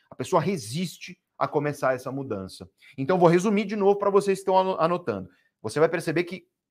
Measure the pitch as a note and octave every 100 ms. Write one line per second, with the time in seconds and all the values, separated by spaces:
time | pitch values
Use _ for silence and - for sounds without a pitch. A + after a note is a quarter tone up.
0 | - - B2+ F3 D#3 F#3 G#2+ D3 F#3 -
1 | - F3+ _ - C#3 D3+ D3 C#3+ C3+ C3
2 | C3+ C3+ C3 G2+ F#2+ - F2+ _ - -
3 | C3+ F#3 F3 F3 G#3 G3+ G3+ G#3+ G3 G3+
4 | G3+ G3 G3 F#3+ G3 F#3 F#3+ F#3+ D#3+ F3
5 | F3 G2+ - _ _ _ A2 D3 D#3+ F3
6 | E3+ D#3+ F3 F#3 _ _ _